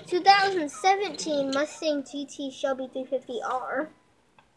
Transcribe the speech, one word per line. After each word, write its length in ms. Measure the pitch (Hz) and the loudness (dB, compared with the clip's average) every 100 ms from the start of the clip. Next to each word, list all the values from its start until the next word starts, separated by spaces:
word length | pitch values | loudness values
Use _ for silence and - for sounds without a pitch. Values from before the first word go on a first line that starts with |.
| - | -4
two 140 | 349 | 4
thousand 500 | 392 392 392 370 294 | 8 8 6 0 -4
seventeen 800 | - 381 392 392 285 320 285 277 | 0 2 2 0 -4 -2 0 0
Mustang 520 | 277 302 - 320 294 | 0 -2 -2 -2 -2
G 220 | 269 285 285 | -4 -10 -10
T 240 | - 277 | -8 -10
Shelby 380 | 262 277 262 262 | -4 -4 -4 -6
three 140 | 262 262 | -8 -4
fifty 340 | 262 262 240 | -6 -6 -8
R. 460 | - 254 - 254 311 _ _ _ _ _ _ | -4 -4 -4 -6 -6 _ _ _ _ _ _